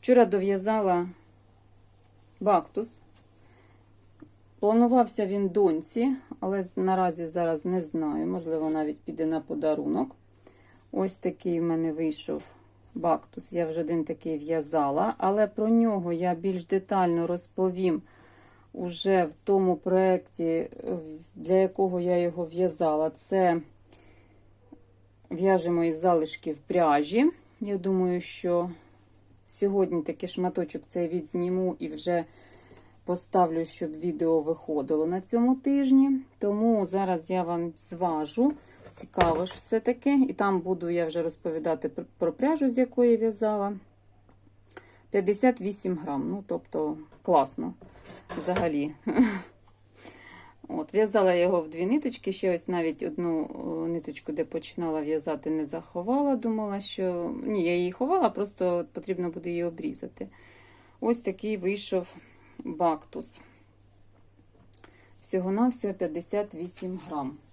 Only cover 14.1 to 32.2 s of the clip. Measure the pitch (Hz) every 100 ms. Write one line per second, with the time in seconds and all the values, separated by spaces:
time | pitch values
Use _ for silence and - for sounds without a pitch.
14.1 | 160 165 156 147 165 147 160 143 143 202
15.1 | - 185 202 208 208 220 233 233 202 175
16.1 | 170 180 170 180 185 170 196 190 196 180
17.1 | 170 165 175 - - 185 180 185 156 -
18.1 | - - - - - _ - 180 170 190
19.1 | 190 170 - - 196 185 180 - 185 190
20.1 | 185 - - 165 165 - - - 180 156
21.1 | 156 165 - 160 185 190 190 196 180 175
22.1 | 180 175 165 170 165 185 160 165 151 156
23.1 | 156 - 196 185 170 151 - _ - -
24.1 | - _ _ _ _ _ - _ _ _
25.1 | _ _ 165 190 185 170 170 170 156 180
26.1 | 175 156 - 160 147 - 180 165 147 147
27.1 | 202 302 - - _ 202 196 185 190 180
28.1 | 180 - - 175 175 175 170 - - _
29.1 | _ _ - - - 202 196 185 175 151
30.1 | 160 180 - 180 180 170 - - 180 170
31.1 | 175 156 180 175 185 185 - 160 151 185
32.1 | 175